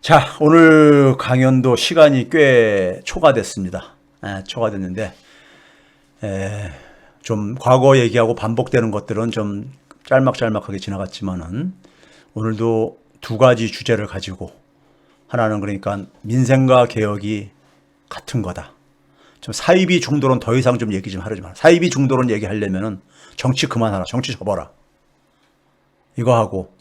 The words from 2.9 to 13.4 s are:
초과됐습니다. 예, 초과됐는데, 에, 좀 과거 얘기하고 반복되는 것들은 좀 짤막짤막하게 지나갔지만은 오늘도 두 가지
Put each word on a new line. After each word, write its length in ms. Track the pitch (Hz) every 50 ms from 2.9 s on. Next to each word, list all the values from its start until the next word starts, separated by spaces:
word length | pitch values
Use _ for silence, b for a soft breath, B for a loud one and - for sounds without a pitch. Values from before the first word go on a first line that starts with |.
| 92 - -
초과됐습니다. 880 | - - 180 170 151 131 117 98 - - - 95 90 90 92 - - _ _ _ _ _ _ -
예, 180 | 98 98 95 95
초과됐는데, 720 | - - - 113 110 110 98 95 92 92 95 110 95 - b b b b b b b b b b b b b b b b b b b _ _ -
에, 480 | 104 98 98 98 98 104 104 101 92 76 67 b b b b b b b b
좀 340 | _ - 117 104 104 101 117
과거 420 | 127 - 123 127 131 131 139 135 131
얘기하고 380 | 120 117 104 120 117 113 120
반복되는 560 | - - 110 117 117 123 - - 127 113 113
것들은 400 | 101 104 98 - 110 101 113 117
좀 400 | 110 117 107 104 101 101 107 131 - _ _ _ - _ _ -
짤막짤막하게 720 | 135 131 131 131 127 - 127 113 107 104 - - 98 98
지나갔지만은 960 | - - 101 95 98 95 - - - 95 92 92 85 82 90 117 160 185 185 _ b b b b b b b b b b b
오늘도 680 | 110 107 110 110 104 113 117 113 110 110 - - _ _ _ _ _
두 160 | - - 113
가지 340 | 107